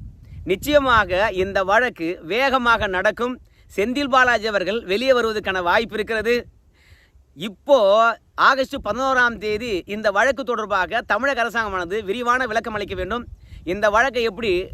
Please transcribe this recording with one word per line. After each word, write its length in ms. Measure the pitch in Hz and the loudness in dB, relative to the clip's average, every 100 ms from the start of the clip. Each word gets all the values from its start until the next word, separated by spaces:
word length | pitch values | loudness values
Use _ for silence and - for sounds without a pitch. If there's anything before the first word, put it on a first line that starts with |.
| - - - - 156 | -16 -20 -20 -10 -4
நிச்சயமாக 640 | 190 - 294 269 226 185 185 220 | -2 2 4 6 4 4 0 0
இந்த 260 | 185 190 196 | 0 -2 0
வழக்கு 440 | 185 214 247 - 160 180 | 2 2 2 -2 -6 -6
வேகமாக 640 | 165 226 269 262 240 220 208 | -4 -2 0 2 2 2 0
நடக்கும். 460 | 185 208 180 151 151 - _ - | 0 0 0 -4 -6 -16 _ -8
செந்தில் 400 | - 220 254 285 | -4 -2 -2 2
பாலாஜி 340 | 262 247 233 208 | 4 4 2 0
அவர்கள் 320 | 202 180 226 | -2 -2 -4
வெளியே 300 | 175 202 262 | -2 0 2
வருவதற்கான 480 | 247 220 214 202 185 | 2 2 -2 -2 -2
வாய்ப்பு 320 | 175 208 233 220 | 2 0 0 -4
இருக்கிறது. 380 | 214 220 214 240 - _ _ _ _ - _ _ _ 139 | -4 -2 0 -2 -4 _ _ _ _ -20 _ _ _ -12
இப்போ 420 | 208 185 - 269 196 214 226 220 _ - | -12 -8 2 4 6 6 4 0 _ 2
ஆகஸ்ட் 340 | 196 269 262 269 | 4 4 -2 -6
பதினோராம் 580 | 208 226 269 254 240 208 | -6 -2 0 2 2 0
தேதி 340 | 214 214 240 180 - | -4 -4 -4 -6 -6
இந்த 200 | 208 214 | -2 0
வழக்கு 320 | 196 254 269 | 2 2 0
தொடர்பாக 580 | 240 220 208 196 175 226 196 | -4 -4 -2 -2 0 -4 -2
தமிழக 380 | 208 277 233 | 0 0 0
அரசாங்கமானது 540 | 233 226 214 185 175 214 | -2 -2 -4 -4 -4 -4
விரிவான 440 | 190 240 240 254 247 | -4 -2 0 0 0
விளக்கம் 300 | 220 220 208 | -4 -4 -6
அளிக்க 180 | 196 185 | -6 -6
வேண்டும். 300 | 185 240 233 - - - 156 | -6 -8 -10 -18 -20 -12 -8
இந்த 200 | 196 208 | -2 2
வழக்கை 340 | 208 269 247 | 2 2 0
எப்படி 300 | 226 190 226 180 - | -4 -2 -2 -2 -4